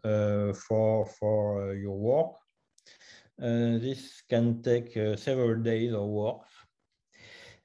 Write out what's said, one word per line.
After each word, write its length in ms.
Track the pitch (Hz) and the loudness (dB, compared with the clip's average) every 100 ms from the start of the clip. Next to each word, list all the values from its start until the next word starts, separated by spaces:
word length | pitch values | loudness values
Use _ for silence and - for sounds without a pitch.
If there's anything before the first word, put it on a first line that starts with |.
uh, 480 | 110 107 104 104 101 | 0 2 2 2 0
for, 520 | 95 - 110 110 110 107 | -4 -2 2 4 2 0
for, 640 | - 107 107 104 101 98 | -2 0 2 0 -2 -4
uh, 40 | |
your 220 | 98 101 98 | -6 -6 -2
work. 360 | 110 139 160 - _ _ _ _ - - - - _ - | 2 2 0 -4 _ _ _ _ -20 -20 -20 -20 _ -8
Uh, 380 | 123 117 117 117 | -2 0 2 0
this 460 | 123 135 - - - | -2 -6 -12 -20 -2
can 360 | 120 117 117 | 2 2 0
take, 340 | 127 120 117 110 | 2 0 0 -2
uh, 180 | 107 101 | 0 -2
several 460 | - 131 120 113 | -2 0 2 2
days 320 | 113 113 117 | 0 0 0
or 160 | 110 104 | -2 -4
work. 320 | 104 107 151 - - - _ _ _ _ _ - - - - | -2 -4 -6 -12 -20 -20 _ _ _ _ _ -20 -20 -20 -12